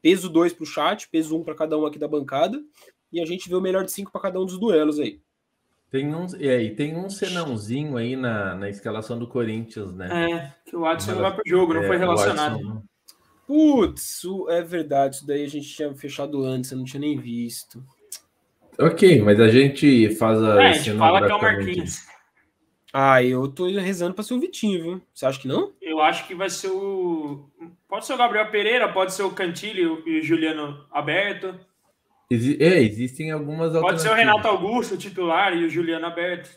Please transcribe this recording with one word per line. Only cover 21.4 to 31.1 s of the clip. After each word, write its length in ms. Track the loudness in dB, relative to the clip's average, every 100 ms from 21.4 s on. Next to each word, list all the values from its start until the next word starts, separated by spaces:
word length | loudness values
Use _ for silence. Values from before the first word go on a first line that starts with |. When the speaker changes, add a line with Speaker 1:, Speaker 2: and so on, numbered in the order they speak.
| 2 0 -2 -4
Speaker 3:
Marquinhos. 360 | -6 -10 -16 -20 _ _ _ _ _ _ _
Speaker 1:
Ah, 320 | 2 6 6
eu 240 | 4 0 -2
tô 200 | -4 -4
rezando 460 | -2 -4 -2 -4 -4
pra 80 |
ser 100 | -6
o 60 | -4
Vitinho, 420 | -4 -4 -2 -2
viu? 180 | -4 -10 _
Você 120 | -4 -4
acha 140 | -4
que 80 | -4
não? 260 | -2 -4 _
Speaker 3:
Eu 180 | -6 2
acho 280 | 2 2 -10
que 60 |
vai 160 | -6 -6
ser 200 | -6 -6
o, 800 | -4 -4 -4 -4 -4 -6 -12 -16 _ -20 _ _
pode 180 | -10 -6
ser 80 |
o 40 | 0
Gabriel 320 | 2 2 0
Pereira, 420 | 0 2 2 2
pode 220 | 0 -2
ser 100 | -2
o 80 | -4
Cantilho 680 | -4 -6 -6 -8 -2 -2 -2 -2
e 120 | -2
o 40 |
Juliano 640 | 0 0 0 -2 -8 -10 _
aberto. 680 | -6 -2